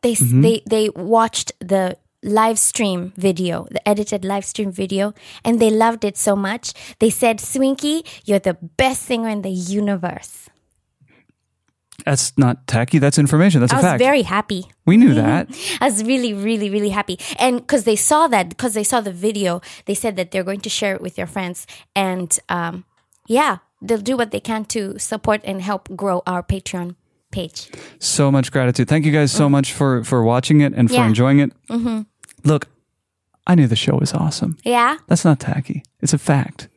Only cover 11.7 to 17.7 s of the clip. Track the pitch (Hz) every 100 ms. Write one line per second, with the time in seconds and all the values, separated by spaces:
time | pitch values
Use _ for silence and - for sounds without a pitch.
11.7 | _ _ - - 139 - - 131 120 -
12.7 | 113 120 160 139 151 143 156 190 156 120
13.7 | - 180 135 254 285 226 196 - 190 185
14.7 | _ - 202 240 127 110 143 - - -
15.7 | - 262 202 220 262 240 202 202 226 208
16.7 | 202 208 196 - 175 - - 254 247 -